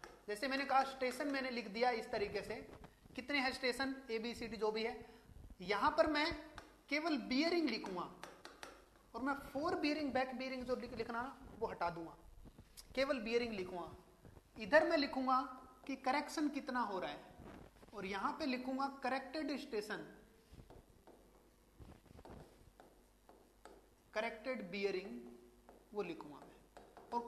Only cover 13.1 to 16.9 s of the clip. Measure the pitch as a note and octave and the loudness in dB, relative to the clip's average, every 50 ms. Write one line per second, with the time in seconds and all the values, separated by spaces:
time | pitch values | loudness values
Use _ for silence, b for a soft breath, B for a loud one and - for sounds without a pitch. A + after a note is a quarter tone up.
13.1 | D4 A#3+ G#3 A3+ A#3 A#3+ A#3+ A3+ G#3+ F#3+ F3+ F3+ F#3 F3 E3 D#3+ - - - - | 2 0 2 2 4 4 4 2 0 -4 -4 -4 -4 -6 -6 -8 -10 -14 -18 -20
14.1 | - - - - - - - - - - A3 F#3 C#4+ D#4 E4 E4+ E4+ D4+ C#4+ C#4+ | -20 -20 -20 -20 -20 -20 -20 -18 -10 -8 2 8 8 10 10 10 6 4 4 4
15.1 | - C4+ C4 B3+ C4 B3+ C4+ - - - - - - - - - C4+ C4 - B3+ | 2 2 4 4 4 4 4 0 -6 -12 -14 -16 -18 -12 -8 -6 -6 0 2 2
16.1 | C4 D4 - - - E4 D4+ C#4+ - C#4 - - B3 B3 A#3 G3+ | 4 4 2 0 0 0 0 2 0 -2 -4 0 0 2 2 2